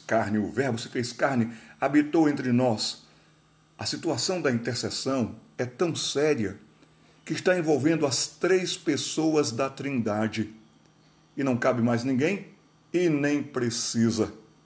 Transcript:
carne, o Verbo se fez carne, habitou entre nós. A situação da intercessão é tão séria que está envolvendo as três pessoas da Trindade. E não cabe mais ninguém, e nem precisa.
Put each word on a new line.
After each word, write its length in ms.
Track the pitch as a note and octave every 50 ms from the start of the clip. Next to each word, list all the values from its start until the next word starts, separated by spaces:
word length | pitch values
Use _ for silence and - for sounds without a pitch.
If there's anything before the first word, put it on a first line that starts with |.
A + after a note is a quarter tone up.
| -
carne, 320 | - A2 A2+ G#2+ G#2 G#2+ G#2+
o 120 | G2+ F2
Verbo 280 | D2+ B2+ C#3 C3+ A2+ A2+
se 100 | - -
fez 240 | - C3+ A#2+ - -
carne, 400 | - D#3+ C#3+ C3+ A#2+ A2+ A#2 - - - - - -
habitou 480 | C3+ C#3 D3 D3 D3 D3 - E3 D#3+ D3
entre 220 | C#3 B2 B2+ B2+
nós. 560 | A#2+ B2 B2+ B2+ A2 G#2+ - - - - - - - _ _ _ _ _ _ _ _ _ _ _ _ -
A 80 | A2
situação 560 | - - D3 - E3 C#3+ B2 - - F#3 F3 D3+
da 80 | C#3
intercessão 840 | B2 A#2 A2+ C3 A#2+ - - G#2 - - - C3 C3+ C3 A2+ F#2+ F#2+ - - - _
é 80 | - B2+
tão 300 | B2 - - F3+ E3+ C#3+
séria 640 | A#2 - - - C#3 D3 D#3 D3 A#2+ G#2+ F#2 G2 - - - _ _ - - _ _ _ _ _ _ _
que 80 | - D#3+
está 240 | - - G3 F3+
envolvendo 480 | F3+ D#3 D#3 D#3 C3 B2+ D#3 E3 D#3+ D3+
as 220 | C3+ A#2+ - -
três 500 | - - - - F3 F#3+ F#3 F#3 - -
pessoas 760 | - - E3+ D3 C3 - - - D#3 D#3 D#3+ D#3 D3+ C#3 A#2 A2+
da 180 | A#2+ C3+ C3
Trindade. 840 | C3 - C3+ C#3+ C#3 B2 G#2+ G#2+ G#2 G#2+ A2 A2 G#2+ A2+ G#2 - - - - _ _ _ _ _ _ _ _ _ _ _ _ _ _
E 80 | - C#3
não 120 | C3+ B2+
cabe 260 | A#2+ - C3 B2 A#2+ A2+
mais 200 | B2 A#2+ A2+ A#2
ninguém, 460 | C3+ C3+ A#2+ C#3+ E3+ G3+ F#3 - - - - _ _ _ _ _ _ -
e 160 | F3 F3+ E3+
nem 360 | D3+ C#3 C#3 C#3+ D3 C#3+ -
precisa. 880 | C#3+ - C3+ A#2+ A#2+ A#2 - - - - A#2 A2+ A2+ G2+ G#2 G#2+ - - - - - _ _ _